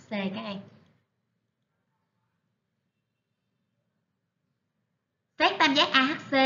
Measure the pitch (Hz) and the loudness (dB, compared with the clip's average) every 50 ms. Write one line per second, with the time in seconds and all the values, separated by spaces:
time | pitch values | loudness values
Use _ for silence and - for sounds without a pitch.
0 | - - 226 202 190 190 196 220 226 208 196 196 - - - - _ _ _ _ | -14 -10 -8 -6 -6 -6 -8 -10 -12 -12 -12 -14 -16 -20 -20 -20 _ _ _ _
1 | _ _ _ _ _ _ _ _ _ _ _ _ _ _ _ _ _ _ _ _ | _ _ _ _ _ _ _ _ _ _ _ _ _ _ _ _ _ _ _ _
2 | _ _ _ _ _ _ _ _ _ _ _ _ _ _ _ _ _ _ _ _ | _ _ _ _ _ _ _ _ _ _ _ _ _ _ _ _ _ _ _ _
3 | _ _ _ _ _ _ _ _ _ _ _ _ _ _ _ _ _ _ _ _ | _ _ _ _ _ _ _ _ _ _ _ _ _ _ _ _ _ _ _ _
4 | _ _ _ _ _ _ _ _ _ _ _ _ _ _ _ _ _ _ _ _ | _ _ _ _ _ _ _ _ _ _ _ _ _ _ _ _ _ _ _ _
5 | _ _ _ _ _ _ _ - 311 370 370 - 320 294 269 285 330 - - 269 | _ _ _ _ _ _ _ 0 0 0 2 2 2 2 4 2 0 2 2 2
6 | 262 277 330 - - - 277 269 269 | 2 2 -2 -6 -6 -2 2 2 4